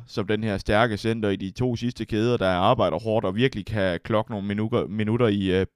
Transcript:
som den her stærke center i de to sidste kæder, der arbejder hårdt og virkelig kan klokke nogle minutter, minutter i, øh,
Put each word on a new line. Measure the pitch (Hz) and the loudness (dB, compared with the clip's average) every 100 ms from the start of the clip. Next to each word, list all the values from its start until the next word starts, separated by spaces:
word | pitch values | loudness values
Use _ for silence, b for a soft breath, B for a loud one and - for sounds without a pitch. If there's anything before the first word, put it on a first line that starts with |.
| - | -10
som | - 95 | -6 -2
den | 107 | -2
her | 110 98 | -2 -4
stærke | - 107 120 104 | 0 2 2 0
center | 113 113 104 | -2 0 0
i | 98 | -2
de | 95 | -4
to | - 127 117 | -4 -2 -2
sidste | 120 - | -4 -6
kæder, | 113 110 117 117 | -4 0 2 2
der | 95 | 2
arbejder | 90 98 123 95 78 | 2 4 4 2 0
hårdt | 110 110 101 | 0 0 0
og | 98 | 2
virkelig | 131 107 - | 0 0 -6
kan | 107 95 85 | -2 0 0
klokke | - 110 110 | 0 -2 -2
nogle | 107 101 | -4 -4
minutter, | 104 110 120 71 | -2 0 0 -2
minutter | 107 107 117 120 | -2 0 2 2
i, | 101 95 92 | 2 2 2
øh, | 92 | 0